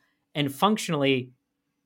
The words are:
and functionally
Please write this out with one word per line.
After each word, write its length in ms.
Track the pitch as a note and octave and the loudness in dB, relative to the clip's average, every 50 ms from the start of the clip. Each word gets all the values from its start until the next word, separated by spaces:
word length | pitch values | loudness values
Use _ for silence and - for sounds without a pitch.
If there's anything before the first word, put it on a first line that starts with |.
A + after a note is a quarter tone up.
| _ _ _ _ _ _ - | _ _ _ _ _ _ -4
and 180 | D#3 D3 C3+ C3+ | -4 -4 -4 -2
functionally 800 | - G3 G3+ A3 G#3 - - E3 C#3+ C#3 C#3 C3+ C3 B2+ B2+ - _ _ _ _ _ _ _ _ _ _ | 2 2 2 2 2 -2 -4 -2 0 2 2 2 0 -2 -6 -14 _ _ _ _ _ _ _ _ _ _